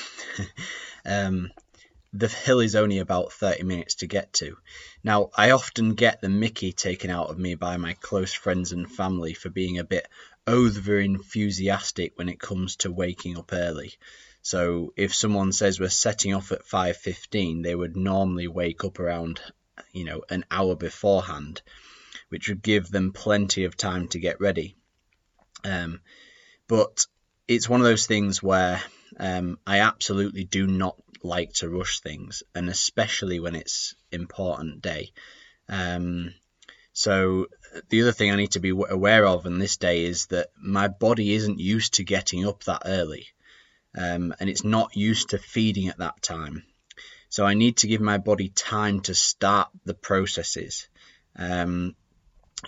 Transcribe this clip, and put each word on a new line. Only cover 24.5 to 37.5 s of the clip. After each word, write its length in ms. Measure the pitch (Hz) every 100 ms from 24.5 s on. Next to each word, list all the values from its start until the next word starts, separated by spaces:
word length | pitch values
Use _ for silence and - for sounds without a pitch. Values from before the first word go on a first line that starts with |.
| 85 78 - _ _ _ _ _ _ _ -
Um, 380 | 98 90 85 85 _ - - _ _ _ -
but 400 | 113 104 - - _ _ _ -
it's 220 | 120 110
one 120 | 123
of 60 | 120
those 200 | 110 -
things 360 | 107 101 95
where, 400 | 95 95 90 90 - - - -
um, 400 | 95 90 90 -
I 160 | - 101
absolutely 640 | 107 - - 98 101 98
do 220 | 92 98 95
not 300 | 95 92 - _ -
like 300 | 90 90 87
to 160 | - 85
rush 320 | 90 92 -
things, 420 | 78 73 69 - -
and 160 | 87 90
especially 680 | 87 - - 107 - 98 87
when 140 | 85
it's 400 | 82 - - - - -
important 720 | 87 87 - 92 80 80 76
day. 300 | 92 78 - - - - - _ -
Um, 640 | 98 90 90 87 87 85 - _ _ - - _
so 540 | - 107 95 92 92 -